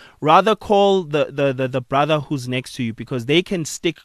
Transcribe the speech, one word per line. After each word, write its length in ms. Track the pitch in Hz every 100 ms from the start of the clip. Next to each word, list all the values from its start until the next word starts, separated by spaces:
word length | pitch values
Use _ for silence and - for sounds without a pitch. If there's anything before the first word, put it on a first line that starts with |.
| - -
Rather 340 | 147 175 196
call 500 | 208 - 202 202 190
the, 220 | 151 147 -
the, 220 | 139 139
the, 160 | 127 131
the 120 | 127
brother 380 | 120 135 151 156
who's 300 | 139 143 123
next 240 | 127 - -
to 80 |
you 100 | 117
because 320 | 110 113 127 117
they 160 | 165
can 220 | - 180
stick 360 | 151 - 170 -